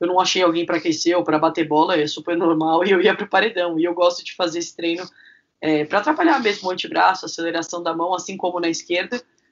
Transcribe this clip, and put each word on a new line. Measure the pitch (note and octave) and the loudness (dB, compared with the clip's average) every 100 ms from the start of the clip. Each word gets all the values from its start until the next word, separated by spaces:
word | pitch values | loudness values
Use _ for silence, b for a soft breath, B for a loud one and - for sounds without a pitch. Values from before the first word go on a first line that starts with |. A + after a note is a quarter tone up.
eu | E3+ | 0
não | F#3 | 2
achei | F3+ F#3+ | 2 2
alguém | F3+ E3 E3+ | 2 2 0
pra | E3+ | -2
aquecer | E3+ D#3 E3+ F3 | 0 0 2 2
ou | |
pra | E3+ D#3 | 2 2
bater | D#3+ D#3+ D#3 | 2 0 0
bola, | D3+ E3+ F3 | 2 2 2
é | D3+ | 0
super | - D3+ E3+ | -4 -4 0
normal, | F3 D#3+ D#3+ D#3+ | 2 2 2 2
<laughs> | F#3 | 4
e | |
eu | F#3+ | 4
ia | G3 F#3+ | 4 2
pro | G3+ | 0
paredão. | F#3+ G#3+ F#3 F3 D#3+ | 0 0 -2 -2 0
E | |
eu | E3+ | -2
gosto | E3+ F3 F3 | 2 2 0
de | - | -10
fazer | - F3+ E3 | -4 -4 -4
esse | E3+ - | -8 -6
treino, | E3+ E3+ F3+ b b b b _ | -4 -4 -6 b b b b _
é, | D#3 D#3 | -2 0
pra | D3+ G3 | 2 0
atrapalhar | D4+ D4+ E4+ C#4+ | 0 2 2 2
mesmo | A3+ G3+ F#3 | 0 -2 -4
o | |
antebraço, | F3+ E3+ E3 F#3 F#3 | -6 -4 2 2 2
a | E3+ | -4
aceleração | - E3 E3 E3 F3 | -6 -4 -4 -6 -6
da | E3+ | -4
mão, | E3 E3+ | -2 -2
assim | F3+ F3 F#3+ | -2 -6 -4
como | F3+ F3 | -4 -2
na | E3+ | -2
esquerda, | E3 - F3 F3+ A#3+ - _ _ | -4 -2 -2 -2 -6 -10 _ _